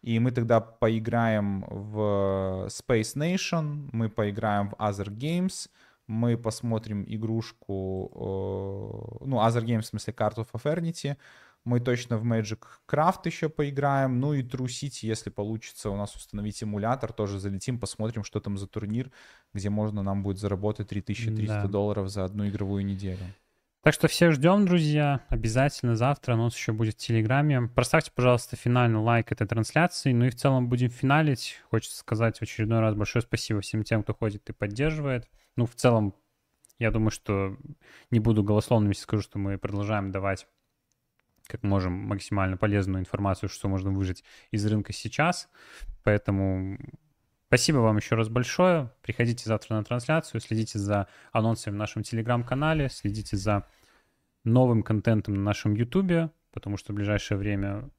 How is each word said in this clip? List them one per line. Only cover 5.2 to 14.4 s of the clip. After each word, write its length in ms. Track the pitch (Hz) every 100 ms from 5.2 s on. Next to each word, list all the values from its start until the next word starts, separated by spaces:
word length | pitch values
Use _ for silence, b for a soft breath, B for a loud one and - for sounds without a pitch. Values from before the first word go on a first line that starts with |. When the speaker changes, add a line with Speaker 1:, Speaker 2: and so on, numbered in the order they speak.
| 143 175 185 - - b b b -
Speaker 1:
мы 280 | 110 120 117
посмотрим 680 | 117 107 120 113 110 104 95
игрушку, 1040 | 107 110 113 110 - - 98 95 95 - - - 95 98 98 98 98 104 107 110 -
э, 40 | 135
ну, 100 | 131
Other 260 | 113 120
Games, 180 | 113 117
в 40 | 107
смысле, 280 | 107 -
Card 220 | - 107 110
of 100 | 110
Eternity, 600 | 113 147 165 165 165 143 143 B B B B
мы 160 | - 123
точно 380 | 123 120 - 113
в 60 |
Magic 380 | 117 113 107 110 - - -
Craft 340 | 147 160 190 170
еще 240 | - 156
поиграем, 680 | - 147 139 139 139 135 123
ну 120 | 139
и 80 | 147